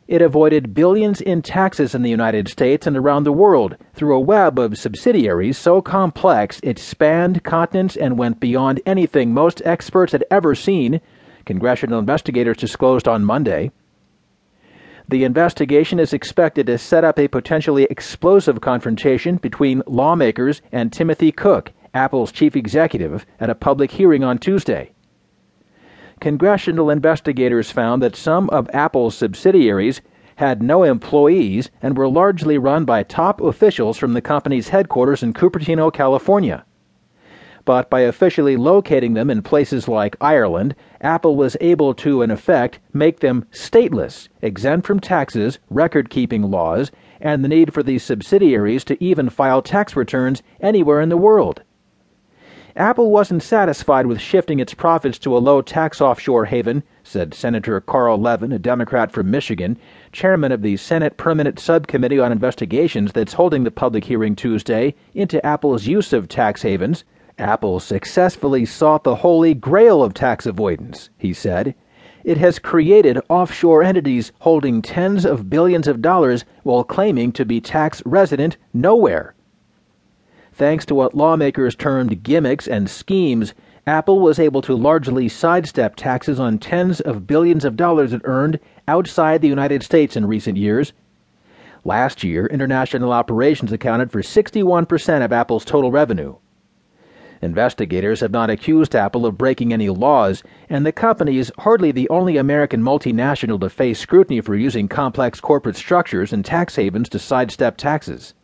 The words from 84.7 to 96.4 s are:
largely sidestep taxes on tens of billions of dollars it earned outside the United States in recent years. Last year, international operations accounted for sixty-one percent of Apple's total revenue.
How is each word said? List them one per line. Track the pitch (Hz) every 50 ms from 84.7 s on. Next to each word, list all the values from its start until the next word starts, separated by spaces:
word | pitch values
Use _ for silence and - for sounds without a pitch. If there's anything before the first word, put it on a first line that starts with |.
| 131
largely | 113 117 147 160 165 139 131 123 131 127
sidestep | 113 - - - 165 175 180 160 - - - 127 - -
taxes | - - 139 127 127 - - 143 127
on | 131 120 110 107
tens | - - 170 175 180 185 175 -
of | - - 120 104 92
billions | - 147 156 170 175 175 156 139
of | 139 113 113
dollars | 175 175 170 156 143 123
it | 117 113 -
earned | - 127 131 139 156 160 147 - _ _ _ _
outside | - 156 175 190 - - - 165 156 156 160
the | 151 147
United | 139 139 143 143 143 135
States | - - - 165 147 135 -
in | 123 107
recent | 101 110 107 - 123 98 95
years. | 101 104 107 127 147 - - _ _ _ _ _ _ _ _ _ _ _ _ _ - - - _
Last | - - 95 110 123 135 - -
year, | - 92 80 82 98
international | - - 135 135 131 135 131 131 - - 123 123 123
operations | 120 117 120 - 113 110 127 147 156 - - 101
accounted | 110 - - 120 113 120 131 123
for | - 104
sixty-one | 95 - - 214 208 - - 220 196 180 180 170 170
percent | - 170 165 - - 165 147 123
of | 117
Apple's | 123 117 117 - 120 110 -
total | - - 147 135 123
revenue. | 120 143 151 - - 85 73 69 - -